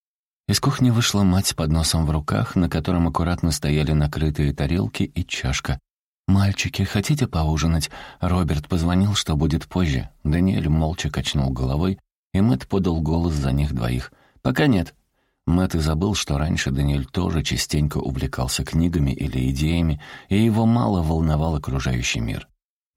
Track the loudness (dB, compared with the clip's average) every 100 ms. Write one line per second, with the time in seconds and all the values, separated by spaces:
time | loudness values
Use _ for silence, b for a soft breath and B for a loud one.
0 | _ _ _ _ -2 0 0 4 4 4
1 | 2 4 4 4 2 -2 0 2 2 0
2 | 2 0 0 -2 0 0 2 0 0 2
3 | 2 2 0 0 0 0 0 0 2 2
4 | 0 0 -2 0 -2 0 -2 0 -2 -4
5 | -4 -4 -6 -4 -4 -4 -4 -6 _ _
6 | _ _ 0 2 2 0 -4 -4 -2 -2
7 | 0 0 0 0 0 2 2 0 -2 B
8 | B B 0 2 2 -2 -2 0 2 2
9 | 2 0 0 0 2 0 -2 -2 0 0
10 | -4 _ -2 2 2 0 0 2 0 -2
11 | -4 -4 -2 -2 -2 -2 -2 0 -2 -2
12 | _ _ _ 0 2 0 -2 -2 0 0
13 | 0 0 0 0 0 0 0 -2 -4 -4
14 | -8 b b b -4 0 2 2 0 -10
15 | _ _ _ _ 0 2 2 0 0 0
16 | 0 -2 -2 -2 0 -2 -2 0 0 0
17 | -2 -4 -2 -2 -2 -4 -2 0 0 -2
18 | -4 -4 -4 -4 -4 -4 -2 0 2 2
19 | 0 -2 -4 -2 -2 0 0 2 0 -2
20 | B B B 2 2 4 2 2 2 0
21 | 0 0 2 2 0 -2 -4 -4 -2 -2
22 | -2 -4 -4 -6 -10 _ _ _ _